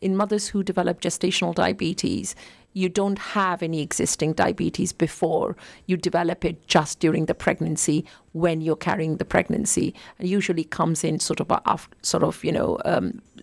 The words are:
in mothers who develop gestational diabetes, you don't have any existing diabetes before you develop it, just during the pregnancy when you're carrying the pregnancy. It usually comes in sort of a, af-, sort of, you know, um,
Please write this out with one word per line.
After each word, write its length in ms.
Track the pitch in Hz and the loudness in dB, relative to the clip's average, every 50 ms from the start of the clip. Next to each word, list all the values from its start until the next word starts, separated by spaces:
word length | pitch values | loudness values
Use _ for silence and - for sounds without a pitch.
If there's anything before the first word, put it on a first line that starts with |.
in 160 | - 190 190 196 | -2 0 2 2
mothers 320 | 208 202 214 208 208 - | 2 2 0 -2 -2 -2
who 120 | - 202 | -2 -2
develop 380 | 190 196 185 - 180 180 175 - | 0 0 0 2 2 0 0 0
gestational 560 | - 180 - - - 185 180 - 185 175 170 | -2 -4 -2 0 0 0 0 0 0 0 0
diabetes, 800 | 170 175 180 185 196 - 156 180 - - - 90 - - 190 - - - - - - _ _ _ | 2 2 2 2 0 -2 -2 -2 -2 -2 -2 -2 -2 -4 -6 -10 -12 -16 -20 -20 -20 _ _ _
you 140 | 190 185 185 | -2 -2 0
don't 300 | 180 208 196 202 196 196 | 2 2 0 0 0 -2
have 420 | - - - 214 196 185 175 170 | -6 -4 -2 0 0 0 0 -2
any 200 | 175 160 165 156 | -2 -2 -2 -2
existing 520 | 147 - - - 170 160 - - 165 151 - | -2 -2 -2 -2 0 -2 0 0 0 0 2
diabetes 580 | - 185 - - - 175 165 - - 190 180 | 2 2 0 0 0 -2 -4 -2 -2 -4 -4
before 640 | - - 170 160 - - - 160 165 151 - - - - - - - - - | 0 0 -2 -2 0 -2 -2 0 0 0 0 -2 -4 -8 -12 -20 -20 -18 -4
you 100 | - 180 | -2 -2
develop 480 | 175 - 170 - 170 175 170 175 - - | 0 0 0 0 2 2 2 -2 -2 -2
it, 240 | 160 165 - - - | -4 -4 -4 -4 4
just 320 | - 170 151 - - - | 4 4 4 4 -2 0
during 280 | - 160 160 165 160 - | 2 2 2 2 0 0
the 80 | - | -2
pregnancy 680 | - - - 160 - 160 165 156 151 - - 147 156 - - - - _ _ | 0 0 0 0 0 0 -2 -2 -2 0 0 0 0 -2 -4 -12 -20 _ _
when 300 | _ 165 165 175 165 160 | _ 0 0 0 0 0
you're 140 | 160 160 156 | 0 0 -2
carrying 420 | - - 180 - 196 160 160 156 - | 0 0 -2 -2 0 0 -2 -2 -4
the 80 | - | -4
pregnancy. 680 | - - 175 175 - - - 214 - - - - - - - - - - _ | 0 2 2 2 2 -2 -2 0 0 0 0 0 0 -2 -6 -16 -20 -14 _
It 80 | - | -4
usually 380 | 180 190 202 190 - 180 165 160 | 0 0 0 0 0 -2 -2 -2
comes 400 | 160 - - 165 160 165 - - | -4 -2 0 0 0 2 0 0
in 160 | 160 156 151 | -2 0 -2
sort 200 | - - 165 - | -2 -2 -2 -2
of 120 | 147 - | 0 0
a, 100 | 175 - - - | 0 0 2 0
af-, 200 | 202 - - - - _ | -2 -2 -4 -12 -20 _
sort 220 | - - - 165 165 | -4 -2 2 2 2
of, 200 | 165 170 - - | 2 0 -2 -2
you 80 | - | -2
know, 280 | 160 160 - - 85 - - | 0 0 0 0 0 0 0
um, 380 | - 175 - - 90 - - - _ _ - | 0 0 2 0 -2 -4 -8 -14 _ _ -20